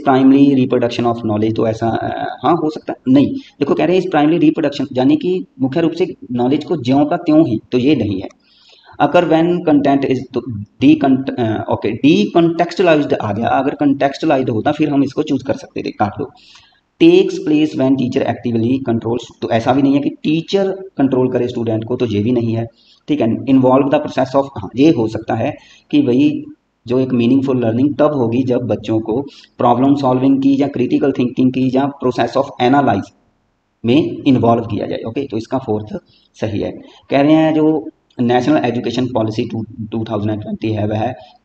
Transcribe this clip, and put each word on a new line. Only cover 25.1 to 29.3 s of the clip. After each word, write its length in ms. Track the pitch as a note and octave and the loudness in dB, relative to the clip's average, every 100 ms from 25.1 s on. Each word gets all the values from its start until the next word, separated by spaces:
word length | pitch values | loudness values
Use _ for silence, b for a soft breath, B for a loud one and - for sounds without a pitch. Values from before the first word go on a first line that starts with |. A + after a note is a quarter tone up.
| A2 - | -4 -6
है 220 | A2 B2+ D3+ B B _ | -4 -4 -6 B B _
कि 100 | D3 | 0
वही 440 | A#2+ B2 D3 D3+ - - _ _ A2+ | 2 2 2 0 -10 -20 _ _ -4
जो 120 | B2+ | -2
एक 140 | B2+ | 0
meaningful 520 | B2 A#2 C3+ C3+ B2+ | 0 2 2 0 0
learning 300 | A2+ A#2 D3 | 0 0 0
तब 200 | - D3 | 2 0
होगी 280 | C#3+ A2+ A#2+ | 0 0 0
जब 180 | B2 B2 | 0 -2
बच्चों 400 | A#2+ G2+ - A2 | -2 -4 -2 -4
को 220 | A2 A#2 D3 | -2 -4 -6